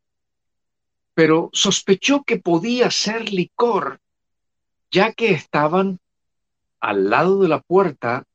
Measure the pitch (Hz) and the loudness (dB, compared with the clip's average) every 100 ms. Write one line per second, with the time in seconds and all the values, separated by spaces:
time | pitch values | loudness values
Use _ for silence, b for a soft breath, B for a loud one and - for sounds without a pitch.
0 | _ _ _ _ _ _ _ _ _ _ | _ _ _ _ _ _ _ _ _ _
1 | _ - 160 160 - - 202 190 - 190 | _ 0 4 2 0 -2 -2 -2 0 0
2 | - 285 277 226 180 170 220 247 202 - | 2 -2 -2 -6 -2 -2 0 0 0 -2
3 | 202 226 214 190 170 - 233 196 135 127 | -4 -6 -6 -4 -4 -2 0 0 -4 -10
4 | _ _ _ _ _ _ _ _ _ 170 | _ _ _ _ _ _ _ _ _ 0
5 | 214 - 226 151 - 151 151 180 196 180 | 0 0 0 -2 -2 -2 0 0 -2 -4
6 | _ _ _ _ _ _ _ - 113 101 | _ _ _ _ _ _ _ -8 -4 0
7 | 98 123 175 196 180 139 - 185 185 131 | 0 2 2 2 2 0 0 0 0 -2
8 | 120 123 - | -6 -6 -8